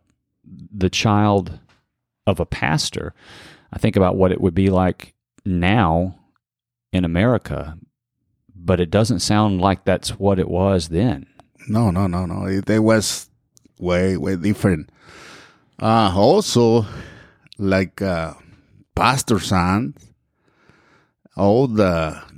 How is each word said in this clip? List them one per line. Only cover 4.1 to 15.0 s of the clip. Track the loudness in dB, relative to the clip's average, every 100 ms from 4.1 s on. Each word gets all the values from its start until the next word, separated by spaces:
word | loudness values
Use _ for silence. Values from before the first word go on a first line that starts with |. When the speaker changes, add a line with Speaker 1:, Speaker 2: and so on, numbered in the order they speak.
| 4
Speaker 1:
what | 2
it | 2
would | 0
be | 2 2
like | 2 0 -2 -10 _ _ _
now | -4 0 2 2 2 2 -2 -6 _ _ _ _ _ _ _
in | -2
America, | 0 0 2 0 -2 -10 -10 -16 -20 _ _ _ _ _ _
but | -10 -2 0
it | 0
doesn't | 0 0 0
sound | 0 2 2 2
like | 0 0
that's | 0 -2 -2 -4
what | 0 0
it | -2
was | 0 0 0 0
then. | -2 -2 -2 -10 _ _ _ -4
Speaker 2:
No, | 0 0
no, | 0 -2
no, | -2 -4
no. | -6 -4
It, | -4 0
it | 2
was | 4 2 0 -6 -12 _ _ _ _ -10
way, | -2 0 0 -2
way | -4 -4
different. | -2 0 0 -2 -6 _